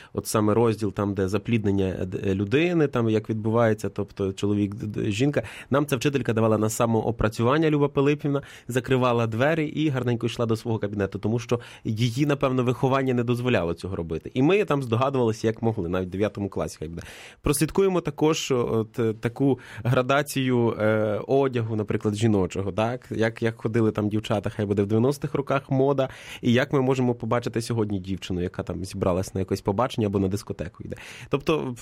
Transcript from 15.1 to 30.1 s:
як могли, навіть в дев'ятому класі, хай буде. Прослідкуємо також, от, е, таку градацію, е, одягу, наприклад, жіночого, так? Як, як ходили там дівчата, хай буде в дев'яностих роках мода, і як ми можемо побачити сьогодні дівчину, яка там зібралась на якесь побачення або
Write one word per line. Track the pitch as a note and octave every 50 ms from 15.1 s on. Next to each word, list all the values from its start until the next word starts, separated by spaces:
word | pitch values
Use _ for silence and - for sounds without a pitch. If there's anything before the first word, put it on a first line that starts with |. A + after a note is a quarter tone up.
| C3+ C3 A#2+ A2+ G#2+ - -
як | A2+ A2 -
могли, | A2+ A2+ A2 G#2+ F2 E2
навіть | F#2 F#2 F#2
в | F2+
дев'ятому | F#2 F#2+ G#2+ G2+ - - G2+ F#2+
класі, | - F#2+ D#2+ D#2+ - -
хай | D#2
буде. | D#2+ E2+ E2 - - - - - - - -
Прослідкуємо | - C#3+ D3 - D#3+ - - G3 G3 F#3+ F3+ E3+
також, | E3 D3 - - D3+ D#3 D#3+ D#3 - -
от, | C3+ B2 A#2 - A#2 A2+ A2 A2 - B2+
е, | A#2 A2 G#2+ A2+
таку | - A#2 A2+ - C#3 C#3+ B2 - - - - - -
градацію, | A#2 C3 C3 B2+ B2+ C#3 C#3+ D3 - - C#3 C3 B2+ B2 A#2+ A#2 A2+ - -
е, | G#2+ G#2+ A2 G#2+ G#2+ G#2+ G2+ - -
одягу, | - C3 C#3 C#3 C3+ A#2+ A#2 A2+ A2 A2+
наприклад, | G#2+ G#2 - - G#2+ - G#2+ G#2
жіночого, | G2+ A2+ A2+ G#2 G2 F#2 E2+ - F2+ G2 G2
так? | F2 G#2 A2 A#2 B2+ B2+ - -
Як, | G#2+ G#2 A2 A2+ A2 - A#2
як | A2+ A2+ -
ходили | - A2+ A2 A#2+ A2 G#2+
там | G#2 A2+ G#2 G#2
дівчата, | A2 G#2+ - - A2+ G#2 - G#2+
хай | - - G#2
буде | G2 G2+ G2+
в | G2+
дев'яностих | G2+ A2 A2 A#2+ C3+ C#3+ - - C#3+ -
роках | D3 C3+ - C3+ C#3 - -
мода, | C3+ C3 C3+ C#3+ C#3 C3+ C3 B2+ - - - - - -
і | - A#2+ A#2
як | B2 C#3 C#3+ D3+
ми | C3+
можемо | B2+ C3 C3+ C3 B2+ B2 A#2
побачити | A#2+ A#2 A2+ A#2+ A#2+ - A#2 - A#2+
сьогодні | A2+ - A#2 A#2 G#2+ G#2 G#2 F#2+
дівчину, | F#2 F#2+ F#2+ F2+ - - F#2 F2
яка | F2+ F2+ - - F#2+
там | - F2 F2 F#2
зібралась | F#2+ - G2 F#2 F#2+ F2 F#2 G2 - -
на | F#2+
якесь | F#2+ - G2+ -
побачення | - G#2 G2 G#2+ B2 C3 - B2 G#2+
або | G2+